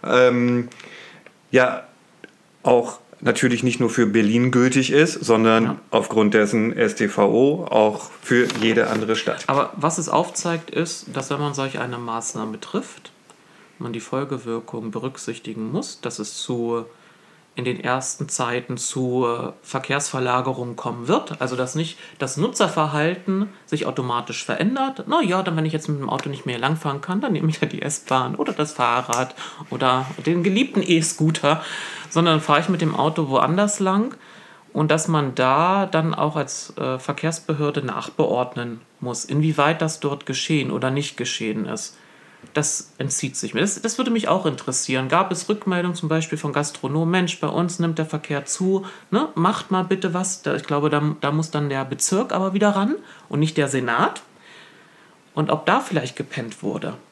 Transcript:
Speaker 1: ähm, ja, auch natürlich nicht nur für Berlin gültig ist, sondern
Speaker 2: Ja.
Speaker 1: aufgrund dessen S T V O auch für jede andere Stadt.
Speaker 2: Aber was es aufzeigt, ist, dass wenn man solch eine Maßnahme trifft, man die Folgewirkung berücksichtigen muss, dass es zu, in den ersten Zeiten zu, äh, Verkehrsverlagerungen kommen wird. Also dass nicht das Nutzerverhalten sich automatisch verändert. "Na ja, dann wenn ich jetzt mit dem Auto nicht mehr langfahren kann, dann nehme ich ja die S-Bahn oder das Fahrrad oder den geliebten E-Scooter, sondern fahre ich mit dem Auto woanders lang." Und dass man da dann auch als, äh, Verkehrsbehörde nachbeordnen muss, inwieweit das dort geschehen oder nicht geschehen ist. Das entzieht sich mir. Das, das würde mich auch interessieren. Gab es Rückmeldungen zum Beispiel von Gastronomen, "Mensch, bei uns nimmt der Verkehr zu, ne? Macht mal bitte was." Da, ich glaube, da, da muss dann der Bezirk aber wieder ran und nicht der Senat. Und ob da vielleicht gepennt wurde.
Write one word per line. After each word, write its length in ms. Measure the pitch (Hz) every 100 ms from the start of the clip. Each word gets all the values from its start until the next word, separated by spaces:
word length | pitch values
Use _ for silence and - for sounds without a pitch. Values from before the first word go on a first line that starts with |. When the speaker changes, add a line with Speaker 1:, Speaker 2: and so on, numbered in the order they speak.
Speaker 1:
ähm, 640 | - 123 123 123 120 123 120 - - - - - - _ _
ja, 340 | 127 127 - - _ _ _ - _ _ _
auch 360 | - 120 117 - _ -
natürlich 400 | 147 - 127 120
nicht 180 | 123 117
nur 100 | 120
für 160 | 120 113
Berlin 440 | 110 104 117 123
gültig 400 | 123 127 131 127
ist, 200 | 131 165
sondern 520 | - - 110 113 110
Speaker 2:
Ja. 120 | 113 104 -
Speaker 1:
aufgrund 420 | 113 - 110 107
dessen 420 | 107 104 117 110
S 200 | - 110
T 120 | - 104
V 200 | - 101
O 340 | 113 139 160 170
auch 420 | - 107 104 - -
für 260 | - 123 120 113
jede 260 | 113 110 113
andere 260 | 110 110
Stadt. 300 | 110 - - -
Speaker 2:
Aber 280 | 139 - -
was 220 | 143 160
es 100 | 156
aufzeigt, 640 | - 180 - 175 165 -
ist, 340 | - 170 - -
dass 160 | 139 131
wenn 100 | 143
man 140 | 147
solch 260 | 139 135 135
eine 180 | 123 120
Maßnahme 600 | 120 117 117 113 110 110
trifft, 520 | - 202 - - - _ _ - _ - - _
man 140 | 120
die 80 | 113
Folgewirkung 920 | - 131 143 135 117 113 113 117 113
berücksichtigen 800 | 110 131 131 - 117 - 110 110
muss, 300 | 160 294 -
dass 180 | 120 113
es 200 | 104 -
zu, 460 | - 123 117 117 113 - - _ _ _ _ -
in 100 | 123
den 120 | 120
ersten 500 | 123 127 131 - -
Zeiten 480 | - 120 120 123 123
zu, 480 | - 131 127 123 123
äh, 260 | 120 - -
Verkehrsverlagerungen 1120 | - 135 - 139 143 135 127 123 127 127 123 113
kommen 300 | 123 120 120
wird. 340 | 233 - 156
Also 140 | 127 127
dass 180 | 127
nicht 240 | 156 160 - - -
das 200 | 131 -
Nutzerverhalten 1120 | 214 - 202 - 151 147 156 180 - 190 202 - -
sich 180 | 151
automatisch 600 | - 131 127 120 - 113 -
verändert. 580 | - 196 269 269 262 -
"Na 120 | 320
ja, 220 | 220 185
dann 140 | 185 160
wenn 80 | 156
ich 80 |
jetzt 160 | 156 156
mit 100 | 147
dem 80 | 139
Auto 220 | 139 -
nicht 160 | 135 -
mehr 120 | 120
langfahren 440 | 131 160 151 139
kann, 180 | - 185
dann 120 | 277
nehme 160 | 165 156
ich 100 | 160
ja 80 | 151
die 140 | -
S-Bahn 520 | 143 - - 131 123
oder 180 | - 147
das 180 | - 147
Fahrrad 640 | - 123 120 123 120 127 - - - -
oder 380 | 123 131 131 131 -
den 180 | 156 175
geliebten 400 | 175 196 - 202
E-Scooter, 800 | - 165 160 - 156 156 143 160 - - - - -
sondern 320 | 160 170 156
fahre 200 | 156 147
ich 80 | 160
mit 120 | 175
dem 140 | 160
Auto 340 | - 143 156 143
woanders 500 | 135 - 175 208 202
lang." 340 | 190 196 240 - - - - - _
Und 180 | - 151
dass 160 | 160 160
man 260 | 156 139
da 520 | 127 127 135 175 196 190
dann 280 | 160 160
auch 220 | - 151 151
als, 360 | 135 - - -
äh, 220 | 131 131
Verkehrsbehörde 840 | - 139 160 160 - 151 147 147
nachbeordnen 960 | 131 107 120 - 151 120 123 123 120 113 _ _
muss, 240 | 123 117
inwieweit 580 | - 139 156 156 143 160
das 160 | 160 -
dort 260 | 147 143
geschehen 460 | - 131 - 156 135
oder 200 | 120 131
nicht 240 | 135 147 -
geschehen 500 | 120 - 110 104 101
ist. 300 | 110 - - - - - - -
Das 380 | - 147 - - -
entzieht 400 | 135 - 131 -
sich 160 | 104
mir. 80 | -
Das, 200 | 196 -
das 160 | 226 220
würde 120 | 254
mich 160 | 226 -
auch 200 | 180 175
interessieren. 640 | 127 - 127 - 131 131
Gab 220 | 160 190
es 180 | 175 -
Rückmeldungen 460 | 208 - 180 175
zum 140 | 170 156
Beispiel 300 | 160 160 156
von 140 | 151
Gastronomen, 560 | 143 147 - 131 151 165
"Mensch, 280 | 185 180 -
bei 80 | 151
uns 300 | - 175 170
nimmt 200 | 165 160
der 80 | 156
Verkehr 380 | 151 - 143 139
zu, 400 | - 185 190 190 - -
ne? 180 | 190 277
Macht 360 | - 170 - -
mal 120 | 185
bitte 300 | 180 190 185
was." 260 | 175 185 -
Da, 140 | - -
ich 80 |
glaube, 240 | - 143 147
da, 140 | 147 151 151
da 120 | 143
muss 180 | 156 156
dann 180 | 151 147
der 160 | 135
Bezirk 480 | 135 143 - 190 262
aber 220 | - 190
wieder 160 | 196 208
ran 260 | 196 208 370 - - -
und 120 | 143
nicht 160 | 156 156
der 100 | 139
Senat. 540 | 131 123 117 196 - - _ - - - - - - - _ _
Und 160 | - 151
ob 160 | 156 -
da 140 | 226
vielleicht 360 | 277 160 127 -
gepennt 460 | - - 117 107
wurde. 320 | 104 107 - - -